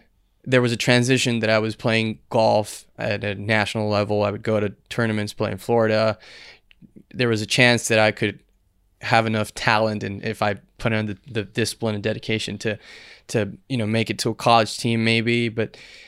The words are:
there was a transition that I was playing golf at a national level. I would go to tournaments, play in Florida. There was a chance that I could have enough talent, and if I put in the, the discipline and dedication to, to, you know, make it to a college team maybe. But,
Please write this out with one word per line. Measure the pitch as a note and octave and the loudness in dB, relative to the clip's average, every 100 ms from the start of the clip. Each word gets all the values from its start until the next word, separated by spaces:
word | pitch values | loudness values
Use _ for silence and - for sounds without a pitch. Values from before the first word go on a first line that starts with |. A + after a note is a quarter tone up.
| _ _ _ _ | _ _ _ _
there | - B2+ | 0 2
was | B2 | 2
a | A#2 | 0
transition | - B2 A#2+ C3 B2 A#2 | 2 4 4 2 2 0
that | A2 | 2
I | A2 | 2
was | A2 G#2 | 2 -2
playing | B2+ A2+ A2 G#2+ - | 0 0 0 -4 -4
golf | B2 A2 G#2+ G#2+ - - - | 2 4 2 -2 -8 -18 -8
at | A2+ G#2 | -4 -4
a | G#2 | -4
national | G2 G2+ A2 G2+ A2+ G#2+ | -6 0 2 2 0 0
level. | G#2 G#2 G#2 | 0 0 0
I | G#2 | 0
would | G#2 | -2
go | A2 G#2+ | -2 0
to | G2+ - - | -2 -6 -12
tournaments, | - A#2 G#2+ G#2 | -4 -2 -2 -4
play | - G#2+ | -4 -4
in | G2+ | -4
Florida. | - A#2 A2+ G#2+ A2 G#2 - - - - _ _ - - - | -2 2 2 2 0 -2 -10 -20 -20 -20 _ _ -20 -20 -16
There | - B2 | -4 0
was | A2 | 0
a | G#2 | 0
chance | - B2 A#2+ - | 4 4 4 2
that | A2 | 2
I | G#2+ | 2
could | G#2 G#2+ - _ _ _ _ _ _ | 2 -4 -4 _ _ _ _ _ _
have | - A#2 A2+ | 0 2 2
enough | A2 G#2+ | 0 -4
talent, | - - A2 A2 G#2+ | -4 0 2 2 -2
and | G2+ G2+ | -6 -8
if | - G#2+ | -8 -2
I | G#2 G2 _ - | -2 -2 _ -6
put | A#2+ | -4
in | A2 | -2
the, | G#2+ G2+ - | -4 -8 -8
the | A2+ | -8
discipline | F#2+ - A2 - A2+ | -6 -4 -4 -2 -4
and | G#2 | -4
dedication | G#2 A2 - A2 - G2+ | -4 -6 -4 -4 -4 -6
to, | A2+ G#2 - - - - - | -6 -6 -10 -20 -20 -20 -6
to, | A#2+ G2+ - - | -4 -4 -6 -8
you | C3 | -4
know, | G#2+ | -2
make | A2+ A2 | 0 -2
it | G#2 | -2
to | A#2+ | -4
a | |
college | A2 - A#2 A2 - | -2 2 4 2 -2
team | A#2+ A#2 | -2 0
maybe. | A2+ A2+ A2+ A#2+ A#2 | 2 0 0 0 -2
But, | A2 G#2+ - - - | -4 -6 -8 -20 -20